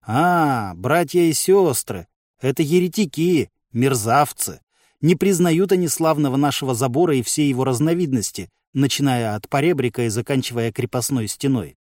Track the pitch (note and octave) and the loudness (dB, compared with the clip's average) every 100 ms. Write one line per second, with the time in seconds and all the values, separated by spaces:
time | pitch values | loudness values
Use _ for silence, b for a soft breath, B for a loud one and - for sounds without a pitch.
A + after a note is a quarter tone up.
0 | - A#2 F3 F3 D3+ B2+ G2+ F2 G#2+ D#3+ | -2 0 2 2 0 0 -4 -6 0 0
1 | E3+ F3+ E3+ D3+ - G3 F3+ B2 - G2 | 2 2 2 0 2 4 4 0 -6 -10
2 | E2+ _ _ _ C3 C#3 D3+ F3 F3+ E3 | -12 _ _ _ -4 -2 2 2 2 -2
3 | F#3 - E3+ E3+ A#2 _ _ A#2 C3+ B2+ | -2 0 0 2 -2 _ _ -2 0 0
4 | G#2+ B2 D3 - - F2 _ _ _ _ | 2 2 2 -2 -10 -10 _ _ _ _
5 | D3 F3 F#3+ F#3 F3+ D#3+ F#3+ F#3 F3 - | 2 2 2 4 4 2 2 0 0 0
6 | E3 D3+ D3 C3+ D3 - C#3 A#2+ C3 B2 | 0 2 0 2 0 -2 -4 -2 0 2
7 | F3 C#3 A2+ - D3 B2 C3 A#2+ D3+ E3+ | 2 2 -2 -2 0 0 0 0 0 0
8 | E3+ C3 G2 - F#2 _ _ C3 C#3 - | 0 -2 -4 -10 -14 _ _ -2 0 0
9 | C#3+ B2 A2+ G#2 - C#3+ D3+ D#3+ B2 A#2+ | 0 0 -2 -6 -4 0 0 0 -2 -2
10 | A#2 G#2+ - C#3 B2+ A#2+ A#2 - B2 B2+ | -2 -2 -2 -2 -2 -4 -4 -4 -4 -4
11 | A#2 C3+ G#2 - C#3 B2+ D#2 - | -4 -4 -4 -4 -2 -2 -4 -14